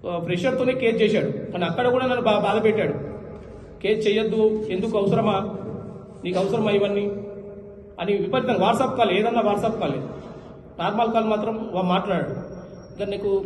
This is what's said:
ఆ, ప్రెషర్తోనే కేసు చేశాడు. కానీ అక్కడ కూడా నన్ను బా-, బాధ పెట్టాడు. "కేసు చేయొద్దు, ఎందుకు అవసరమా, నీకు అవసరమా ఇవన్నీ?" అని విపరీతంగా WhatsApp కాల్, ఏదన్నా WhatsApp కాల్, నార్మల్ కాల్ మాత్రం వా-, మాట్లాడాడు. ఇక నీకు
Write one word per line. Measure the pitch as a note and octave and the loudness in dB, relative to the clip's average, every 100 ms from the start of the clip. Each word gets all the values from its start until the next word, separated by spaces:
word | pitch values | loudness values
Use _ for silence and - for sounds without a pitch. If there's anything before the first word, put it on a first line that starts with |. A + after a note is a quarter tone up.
| - | -4
ఆ, | E3+ | -4
ప్రెషర్తోనే | E3 F3 C4 - B3+ | -2 0 0 2 0
కేసు | C4 A#3 - | 2 2 4
చేశాడు. | A3 - - - - | 4 4 0 -4 -6
కానీ | F3+ E3+ | -2 -2
అక్కడ | E3+ B3 | 2 2
కూడా | B3+ B3+ | 2 2
నన్ను | B3+ | 2
బా-, | G#3+ G#3 | 2 4
బాధ | G3 G#3+ | 2 4
పెట్టాడు. | G#3+ G#3 D#3+ C#3 - - - - - - - - | 4 2 0 -2 -8 -10 -14 -16 -16 -18 -18 -6
"కేసు | F#3+ A3 G#3+ | -2 2 2
చేయొద్దు, | G#3+ G#3+ A3 A3 G#3+ G#3+ | 2 2 4 4 2 -2
ఎందుకు | F#3 A3+ G#3 | -2 0 2
అవసరమా, | G3 F#3+ G#3+ G3 G3+ - A3 - - - - - | 4 4 4 0 -2 -6 -8 -10 -10 -14 -16 -8
నీకు | F3 F3+ | -2 0
అవసరమా | G3 A3+ G#3+ | 2 2 4
ఇవన్నీ?" | G3+ G3+ G3+ G3+ G3+ - - - - - - - - | 4 4 2 -2 -4 -10 -12 -14 -14 -16 -18 -18 -6
అని | F#3 | 0
విపరీతంగా | G3+ - B3+ B3 A3 G3 | 0 2 0 2 2 4
WhatsApp | A3+ B3+ - | 4 2 2
కాల్, | G#3+ | 2
ఏదన్నా | F#3 A3+ A#3 | 4 2 2
WhatsApp | G#3 G#3 A3 - | 2 2 0 0
కాల్, | D#3+ C3 - - - - - - - - | -2 -2 -6 -10 -14 -16 -16 -18 -18 -4
నార్మల్ | F3 G#3 A3+ | -2 2 2
కాల్ | A3+ G#3+ | 2 2
మాత్రం | G#3+ A3 A3 - | 0 0 -4 -4
వా-, | F3+ F3+ | -2 2
మాట్లాడాడు. | F#3 G3+ E3+ C3 - - - - - - - | 2 2 -2 -2 -6 -8 -12 -14 -16 -16 -8
ఇక | G3 | -4
నీకు | G3 G3+ G3 | -2 0 0